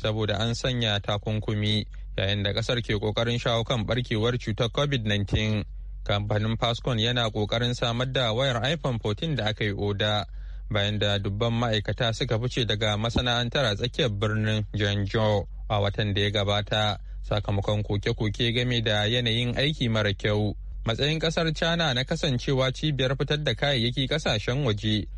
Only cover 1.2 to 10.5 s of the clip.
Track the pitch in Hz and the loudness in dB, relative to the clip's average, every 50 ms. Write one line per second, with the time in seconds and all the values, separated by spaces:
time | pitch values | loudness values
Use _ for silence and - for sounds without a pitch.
1.2 | - - 107 107 104 - 110 104 107 104 107 107 101 - - - - - - - | -2 -2 -2 -2 -2 -2 -2 0 0 2 2 0 0 -4 -8 -12 -10 -8 -4 -2
2.2 | 98 98 104 104 101 101 98 107 110 - 131 120 113 - 113 101 101 107 104 120 | -2 0 0 0 0 0 0 -2 -2 -2 -2 -2 -2 0 -2 0 0 0 0 0
3.2 | 117 117 120 120 - 131 117 113 113 - 143 120 104 - 113 123 123 - 120 107 | 0 0 0 0 0 0 0 0 0 0 0 0 0 0 0 -2 0 0 0 0
4.2 | 107 120 123 123 - - 107 - 127 113 - - 143 147 143 131 110 107 104 104 | 2 2 0 0 -2 -2 0 0 0 0 0 0 0 0 0 0 0 0 0 0
5.2 | 101 98 - 110 107 107 107 107 95 - - - - - - - - - 104 101 | 0 0 0 0 2 2 0 -2 -2 -4 -8 -12 -10 -10 -10 -8 -2 0 0 0
6.2 | 104 101 107 104 104 110 113 104 - 117 120 117 - 151 127 110 107 117 123 123 | 0 0 0 0 0 0 -2 0 0 0 -2 -2 -2 -2 0 0 2 0 2 2
7.2 | 117 110 107 110 107 104 - 117 120 120 123 120 - 120 117 120 127 135 127 139 | 0 0 0 0 -2 0 0 0 0 0 -2 -2 -2 -2 0 0 -2 -2 0 0
8.2 | 127 117 107 117 135 139 123 117 110 131 160 165 - 147 123 110 - 110 104 - | 0 0 0 0 0 0 0 0 0 0 -2 0 -2 -2 -2 -2 0 -2 -2 -2
9.2 | - 165 151 117 107 107 110 - 117 104 98 101 101 101 101 101 107 107 107 104 | -2 -2 -2 0 0 -2 -2 0 -2 -2 -2 0 0 0 0 0 0 0 0 0
10.2 | 98 - - - - - | -2 -4 -8 -10 -10 -10